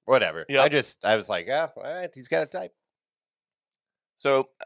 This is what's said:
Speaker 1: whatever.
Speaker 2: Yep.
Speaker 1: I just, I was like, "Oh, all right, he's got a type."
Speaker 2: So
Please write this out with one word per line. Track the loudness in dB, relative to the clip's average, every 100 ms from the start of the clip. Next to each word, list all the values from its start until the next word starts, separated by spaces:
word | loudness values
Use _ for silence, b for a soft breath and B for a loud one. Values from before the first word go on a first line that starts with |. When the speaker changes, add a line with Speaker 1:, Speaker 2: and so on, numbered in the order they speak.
| 2
Speaker 1:
whatever. | 2 2 -2 -2
Speaker 2:
Yep. | 4 4
Speaker 1:
I |
just, | 4 0 -2 0
I | 2
was | 0
like, | -6 -2
"Oh, | -2 -4 -8
all |
right, | -12 -10 -10
he's | -14 -4
got | -2
a | -2
type." | -6 -12 -16 _ _ _ _ _ _ _ _ _ _ _ _ _ _
Speaker 2:
So | 2 2 2 _